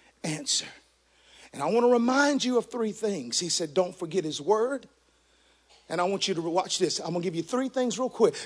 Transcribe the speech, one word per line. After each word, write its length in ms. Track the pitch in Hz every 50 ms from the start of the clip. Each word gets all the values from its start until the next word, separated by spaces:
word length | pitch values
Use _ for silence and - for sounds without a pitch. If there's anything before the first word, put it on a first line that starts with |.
| _ _ _ _
answer. 460 | - 165 156 160 277 - - - - - - - _ _ _ _ _ _ _ _ _ _ - - - -
And 120 | - 135 139
I 20 |
want 180 | 156 202 233 240
to 60 | 240
remind 540 | 247 240 233 240 262 277 285 285 294 269 -
you 120 | 254 247
of 140 | 233 - -
three 220 | - 247 226 214
things." 480 | 196 - 220 208 202 160 123 120 - -
He 80 | 180 165
said, 260 | - - 175 151 139
"Don't 180 | 185 180 180
forget 300 | 180 - 180 165 156 190
his 180 | 156 156 147 -
word." 480 | 143 151 208 214 226 254 277 262 - - _ _ _ _ _ _ _ _ _ _ _ _ _ _ _ _ - _ _ _
And 120 | 156 170
I 40 | 175
want 240 | 185 196 185 - 196
you 60 | 190
to 60 | 160
watch 380 | 165 170 160 185 185 190 - -
this. 220 | 180 156 - -
I'm 60 | 147
gonna 160 | 165 170 175
give 120 | 175 185 160
you 80 | 165
three 260 | 165 - - 247 269 262
things 300 | - 262 254 240 190 196
real 100 | 262 240
quick. 280 | - - 226 170 - - -